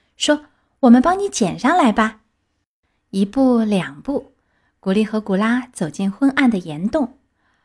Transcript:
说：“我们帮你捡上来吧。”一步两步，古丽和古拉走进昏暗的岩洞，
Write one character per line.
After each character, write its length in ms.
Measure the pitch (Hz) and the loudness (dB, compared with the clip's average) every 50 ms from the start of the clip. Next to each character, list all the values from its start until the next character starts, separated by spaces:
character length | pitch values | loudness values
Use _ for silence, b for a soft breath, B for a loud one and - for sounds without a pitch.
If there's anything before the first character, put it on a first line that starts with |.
| _ _ _ - | _ _ _ -4
说 280 | - - 294 294 b b b b b b b b | -2 0 0 -2 b b b b b b b b
：“我 80 | - 247 | 4 6
们 120 | 233 262 | 6 6
帮 160 | 254 330 370 392 | 6 4 0 0
你 120 | 403 392 | -2 -4
捡 280 | - - 214 170 - - | -4 -2 -4 -4 -2 -2
上 200 | - 269 339 359 | 0 0 2 2
来 140 | 302 226 | 2 2
吧。” 300 | 202 233 214 220 - - _ _ _ _ _ _ _ _ _ _ _ _ _ _ _ _ _ _ | 2 0 -2 -2 -4 -10 _ _ _ _ _ _ _ _ _ _ _ _ _ _ _ _ _ _
一 120 | - 190 202 | -4 -4 -4
步 360 | 196 - 269 269 254 247 226 | -2 0 0 2 2 2 2
两 420 | 220 214 208 185 165 - 143 151 | 0 0 0 -2 -2 -4 -10 -12
步， 320 | - - 285 - - - _ _ _ _ _ _ _ _ _ _ | -8 -6 -6 -6 -8 -10 _ _ _ _ _ _ _ _ _ _
古 100 | - 190 | -4 -2
丽 140 | 190 214 220 | 0 0 0
和 160 | 208 - 214 | -2 -2 -6
古 140 | 208 - 190 | -4 -2 -2
拉 320 | 185 214 226 240 254 247 - | 0 0 0 0 -2 -4 -8
走 180 | - - 175 151 | -8 -8 -8 -6
进 220 | - - 196 196 | -6 -4 -4 -4
昏 180 | 196 - 277 277 | -4 -2 -2 -2
暗 200 | 277 277 277 247 | 0 2 2 2
的 60 | 226 185 | 0 0
岩 320 | 180 165 151 151 180 226 | -4 -8 -8 -6 -4 -2
洞， 280 | - 320 254 - - _ _ _ _ _ _ _ _ _ _ | -2 -2 -2 -4 -8 _ _ _ _ _ _ _ _ _ _